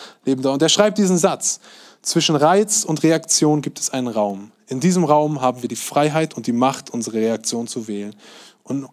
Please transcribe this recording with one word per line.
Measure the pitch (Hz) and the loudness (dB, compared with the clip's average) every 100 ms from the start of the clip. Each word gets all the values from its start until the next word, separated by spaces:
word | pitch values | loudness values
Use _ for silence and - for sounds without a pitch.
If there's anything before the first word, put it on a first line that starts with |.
| - _ | -20 _
Lebender. | - 131 135 | -2 0 0
Und | 139 | 2
der | 160 | 2
schreibt | - 208 202 | 4 2 4
diesen | 190 180 | 2 4
Satz: | 180 147 - - - - - _ | 2 0 -6 -6 -12 -20 -20 _
„Zwischen | - 170 156 | -2 0 2
Reiz | 151 151 190 214 - | 4 4 4 2 -2
und | - 156 | -2 0
Reaktion | 160 160 165 - 156 151 | 2 2 0 2 2 2
gibt | 139 - | -2 -8
es | - | -6
einen | 135 123 | -4 -4
Raum. | 110 104 98 101 _ _ | -2 -2 -4 -12 _ _
In | 131 | -2
diesem | 165 185 | 0 2
Raum | 156 151 151 147 | 4 4 2 0
haben | 127 123 | -2 -2
wir | 123 | -6
die | 113 | -6
Freiheit | - - 151 151 160 | -2 0 2 0 -2
und | - 117 | -4 -4
die | |
Macht, | 117 131 135 - | 0 0 0 -8
unsere | 123 110 110 | -8 -6 -2
Reaktion | 110 113 - 117 117 | -2 -2 -4 -6 -8
zu | - 107 | -10 -8
wählen. | 101 101 104 - - - _ | -8 -10 -14 -20 -20 -20 _
Und | - 139 135 | -8 -8 -6